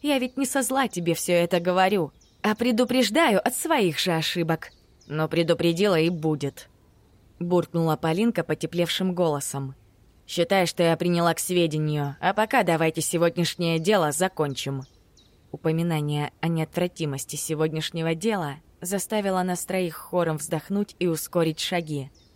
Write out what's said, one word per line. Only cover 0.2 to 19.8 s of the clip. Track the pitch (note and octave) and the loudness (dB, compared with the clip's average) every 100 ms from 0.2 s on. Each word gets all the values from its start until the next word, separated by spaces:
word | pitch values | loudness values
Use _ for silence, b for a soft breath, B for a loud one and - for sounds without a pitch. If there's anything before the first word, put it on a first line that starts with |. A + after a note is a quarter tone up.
ведь | B3 B3+ | 0 -2
не | C#4 | 0
со | C#4 | 0
зла | B3+ C4 C4 | 0 0 0
тебе | - E3+ | -2 -2
все | E3 - | -2 2
это | F3 E3+ F3+ | 2 4 2
говорю, | F3 F3+ F#3 G3+ D3+ _ _ _ | 2 2 4 2 -2 _ _ _
а | G#3 | -2
предупреждаю | G#3+ A#3+ A3+ B3 B3+ A3 A3+ E4 G3 | 0 0 2 2 4 4 4 4 4
от | - - | 0 -4
своих | D#4+ D#4 F#3+ D3+ | 0 2 2 0
же | F#3+ | 0
ошибок». | E3 D#3 F3 D#3+ E3 - _ _ _ - | 0 0 -2 0 -2 -4 _ _ _ -8
«Но | D3+ D#3 | -4 0
предупредила | D#3+ E3 E3 E3+ E3+ G#3 E3+ | 0 2 2 2 2 2 4
и | E3 | 2
будет», | F3 D#3 D3+ C#3+ - - _ _ _ _ _ _ _ | 0 -2 -2 -4 -8 -20 _ _ _ _ _ _ _
буркнула | F3 F3 E3 E3+ E3 D#3 | 0 0 0 0 0 0
Полинка | E3 E3 A#3 G#3+ | 0 0 0 0
потеплевшим | D#3+ D#3 D#3+ E3+ E3+ - F#3+ | -2 -4 -4 -2 -2 0 -2
голосом. | F3+ E3+ C#3+ - C#3 C3+ C3+ _ _ _ _ - | 0 0 0 -4 -8 -8 -12 _ _ _ _ -10
«Считай, | - E3+ G3 F3 | -2 2 2 2
что | - | 2
я | E3+ E3+ | 2 4
приняла | F3 F3 E3+ | 2 2 2
к | E3 | 0
сведению, | - F3+ E3+ D#3 D3+ D3+ C#3+ C#3+ | 0 2 2 0 -2 -2 -4 -2
а | F3 | -2
пока | G3+ G#3+ C4 | 0 2 2
давайте | F#3 E3 D#3+ D#3+ | 2 2 2 0
сегодняшнее | D#3+ E3+ E3+ E3 E3 - E3+ E3 | -2 2 2 2 -2 0 0 0
дело | D#3+ G#3 D3+ | 2 2 2
закончим». | C#3+ F#3+ - D3 C3 - C3+ C3 _ _ _ _ _ _ | 0 -2 0 -4 -2 -6 -6 -8 _ _ _ _ _ _
Упоминание | D3+ E3 D#3+ E3+ D#3 D3 D3 D3 _ | -6 -2 0 0 0 0 -2 -4 _
о | E3+ | -2
неотвратимости | E3 D#3 - F3 - D3+ C#3 - D3+ | -2 -2 -2 -2 -2 -6 -6 -8 -8
сегодняшнего | - D#3 D#3+ D#3 D#3 E3 D#3+ | -6 -2 -2 -2 -6 -4 -2
дела | D#3+ G#3 G#3 D3+ C#3 _ _ | -2 0 -2 -4 -8 _ _
заставило | F3 G3 - G#3+ G3 F#3 | -6 -6 -2 -2 0 0
нас | F3+ F3+ | 0 -4
троих | - F#3+ | -4 -2